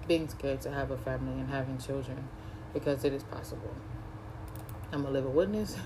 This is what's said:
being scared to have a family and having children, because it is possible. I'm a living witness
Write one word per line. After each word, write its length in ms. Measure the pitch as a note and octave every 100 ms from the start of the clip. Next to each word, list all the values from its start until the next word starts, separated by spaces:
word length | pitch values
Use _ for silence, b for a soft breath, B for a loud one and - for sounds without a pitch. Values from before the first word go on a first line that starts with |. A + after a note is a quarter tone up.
| -
being 220 | E3 D3+
scared 320 | - C#3 C3+
to 100 | C3+
have 200 | C#3+ C3
a 60 | B2+
family 420 | C3 C3 C3 C3
and 100 | C3
having 280 | C#3 C3 C3
children, 520 | - C3+ C3 B2+ - B B B B
because 300 | D3 C#3+ C#3
it 80 | D3
is 120 | C#3
possible. 500 | - - - - - - - - - - - - - - - - -
I'm 140 | D3 C#3
a 60 |
living 240 | C3+ C3 C#3+
witness 420 | G3 G#3+ G3+ -